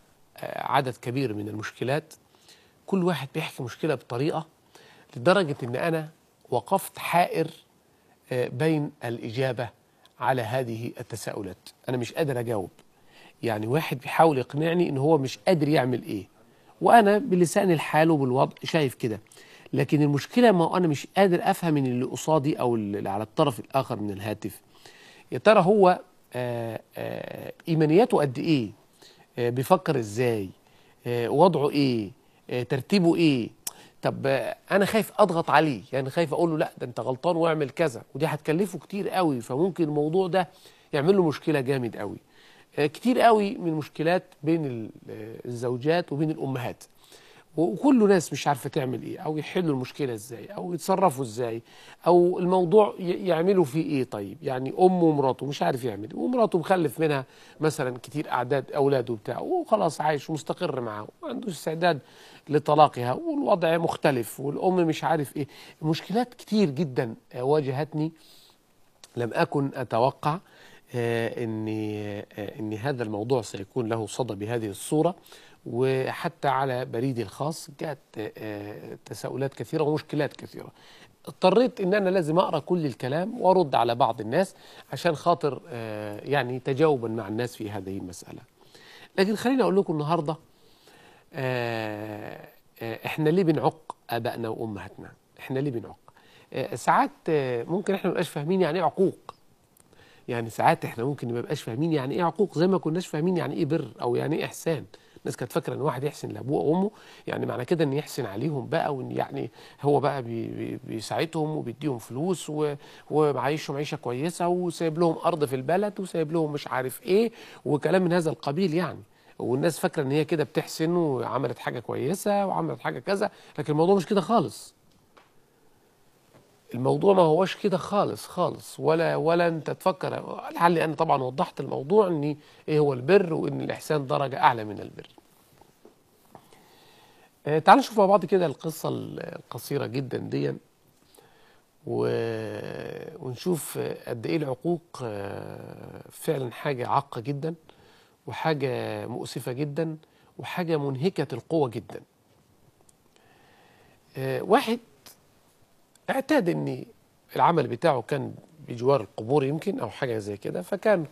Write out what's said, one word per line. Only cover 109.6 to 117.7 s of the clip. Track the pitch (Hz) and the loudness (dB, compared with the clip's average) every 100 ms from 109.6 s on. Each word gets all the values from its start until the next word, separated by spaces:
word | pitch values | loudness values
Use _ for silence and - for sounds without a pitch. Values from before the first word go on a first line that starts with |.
| - - | -20 -4
هو | 139 143 | 2 2
بقى | 139 143 | 2 -2
بي-، | 117 113 110 | -6 -6 -6
بي-، | 113 113 113 | -8 -8 -8
بيساعدهم | 123 113 104 113 160 165 151 156 | -8 -10 -4 -2 -2 -2 -4 -4
وبيديهم | 120 113 147 120 | -8 -6 -6 -6
فلوس | - 120 175 175 - | -8 -6 -4 -4 -4
و-، | 151 151 143 - - - | -4 -4 -4 -12 -20 -2
ومعايشهم | 147 151 127 127 151 - 139 | 2 2 2 0 -2 -4 -6
عيشة | 151 147 | -6 -6
كويسة، | 123 123 165 - 175 | -6 -4 -4 -2 -2
وسايب | 180 180 - 165 156 | 0 -2 -2 -2 2
لهم | 170 160 | 2 2
أرض | 165 165 | 0 0
في | 143 135 | 0 -2
البلد، | 131 180 208 208 | 0 0 0 -4
وسايب | 185 170 151 | -6 -4 -2
لهم | 170 156 | 0 -2
مش | 147 - | -4 -4
عارف | 123 127 - | -4 -4 -6
إيه، | - 196 233 - - - | 0 2 2 -2 -16 -10
وكلام | 131 | -2